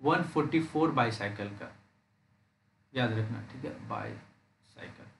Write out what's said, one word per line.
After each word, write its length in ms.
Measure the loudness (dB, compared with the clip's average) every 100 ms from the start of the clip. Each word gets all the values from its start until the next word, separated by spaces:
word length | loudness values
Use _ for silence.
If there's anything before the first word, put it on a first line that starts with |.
वन 200 | 4 4
फ़ोर्टी 380 | 4 2 2 2
फ़ोर 300 | 2 4 4
बाईसाइकिल 580 | 4 2 0 -4 -4 -6
का, 240 | -8 -12 -14 _ _ _ _ _ _ _ _ _ _ _
याद 180 | -2 0
रखना। 280 | 0 -2 -4 -10
ठीक 120 | -10
है, 240 | -10 -10 -8
बाईसाइकिल 1160 | -6 -6 -10 -16 _ _ _ _ -18 -16 -16 -20